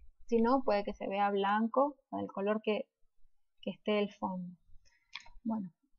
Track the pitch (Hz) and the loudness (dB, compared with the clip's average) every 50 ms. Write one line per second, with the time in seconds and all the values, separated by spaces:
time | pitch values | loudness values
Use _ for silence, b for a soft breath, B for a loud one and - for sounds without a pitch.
0 | - - - _ - - 233 226 226 233 254 277 262 - 208 202 202 208 202 - | -20 -20 -20 _ -4 0 2 4 4 6 4 4 4 2 2 2 0 -2 -6 -6
1 | - - 196 196 202 202 202 196 196 196 208 214 226 226 - 254 277 294 285 - | -6 -4 0 0 2 2 2 2 2 2 2 2 2 2 2 2 2 2 0 -6
2 | _ _ - 196 202 196 - - 196 202 214 220 - - 214 202 - - _ _ | _ _ -6 -6 -6 -6 -6 -4 -2 0 0 0 0 0 -2 -2 -2 -6 _ _
3 | - _ _ - - - - _ _ _ _ _ - - 180 - _ - 208 208 | -20 _ _ -20 -20 -20 -20 _ _ _ _ _ -10 -10 -10 -6 _ 0 2 2
4 | 208 202 - - - 202 185 185 180 180 180 - _ - - - B B B B | 0 0 -2 -6 -6 -4 -4 -6 -6 -8 -12 -16 _ -20 -20 -20 B B B B
5 | B B B B B B B - - 226 220 220 196 175 - _ _ _ _ | B B B B B B B -8 -4 -4 -2 -2 -4 -6 -12 _ _ _ _